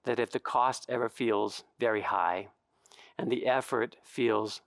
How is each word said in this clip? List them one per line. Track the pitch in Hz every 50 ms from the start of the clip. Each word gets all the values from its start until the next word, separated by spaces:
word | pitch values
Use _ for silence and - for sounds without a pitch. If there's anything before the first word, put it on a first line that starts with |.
| _
that | 123 120 120
if | 117 -
the | - -
cost | _ - - 127 123 131 127 - -
ever | - 123 120 120 113
feels | - - 131 113 107 101 104 101 - - - _ _ _
very | 120 117 110 104
high | - - - 92 87 85 90 92 104 - _ _ _ _ _ _ _ _ - - - - _
and | - 196 113
the | 127 123 -
effort | 127 127 135 127 - 139 117 113 - - - _
feels | - - - 120 117 110 107 110 107 - - _